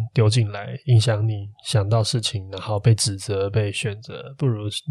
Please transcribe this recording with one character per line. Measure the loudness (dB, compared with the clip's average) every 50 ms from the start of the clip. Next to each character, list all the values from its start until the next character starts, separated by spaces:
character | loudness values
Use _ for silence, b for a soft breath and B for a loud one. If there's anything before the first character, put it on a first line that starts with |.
| -4 -2 2
丢 | 4 4
进 | 4 4 4 2 0
来， | -2 -8 -8 -10 -12 -4 2
影 | 4 6 6
响 | 6 4 2 0 0
你 | -2 -2 -4 -8 -12 -14 _ -4
想 | 0 0 0 2
到 | 2 2 2 2
事 | 2 0 -2
情， | -2 -2 -4 -6 -8 -8
然 | -12 -10
后 | -6 -4 -2
被 | 2 4 4 4
指 | 4 2 -2 -4
责、 | -6 -6 -4 -2 -2 -2 0
被 | 0 0 -2 -2
选 | -4 -6 -6 -6 -8 -10
择， | -12 -16 -14 -14 -14 -14 -6
不 | -4 -2
如 | -2 -2 -2 -4 -6 -8 -6 -4 -2